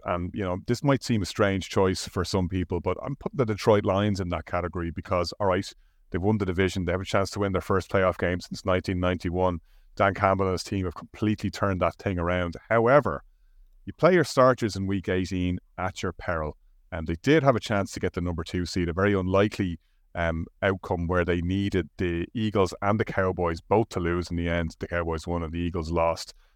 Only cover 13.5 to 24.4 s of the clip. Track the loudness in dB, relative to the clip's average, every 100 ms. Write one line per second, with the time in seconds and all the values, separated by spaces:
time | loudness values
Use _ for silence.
13.5 | -20 -20 -20 -18 2 4 4 4 4 4
14.5 | 4 0 -2 -2 -2 0 0 0 0 0
15.5 | -2 -6 -6 -6 -4 -6 -6 -4 -4 -4
16.5 | -8 _ _ _ -8 -4 -2 4 4 4
17.5 | 2 0 -2 -2 -4 -4 -2 -4 -4 -4
18.5 | -4 -2 -2 0 2 2 2 2 2 2
19.5 | 0 -4 -4 _ _ _ -4 -2 -2 -6
20.5 | _ -2 -2 -4 -4 0 0 2 0 0
21.5 | 0 0 -2 -2 -4 -2 -2 -4 -4 0
22.5 | 2 2 0 0 0 0 0 0 0 -2
23.5 | -2 0 2 2 -2 -2 -2 -2 -2